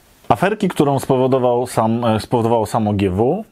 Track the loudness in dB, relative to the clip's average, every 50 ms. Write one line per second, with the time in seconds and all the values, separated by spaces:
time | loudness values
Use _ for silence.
0 | _ _ _ _ -4 -2 -2 0 0 -2 -2 -2 -4 -2 0 0 2 2 2 0
1 | 0 0 2 2 2 2 2 2 2 2 2 0 -2 -2 -2 0 0 0 0 0
2 | 0 0 0 0 -2 -2 -2 0 0 0 0 -2 -2 -2 -2 -2 -2 0 0 0
3 | 0 0 0 0 0 0 -2 -4 -6 -12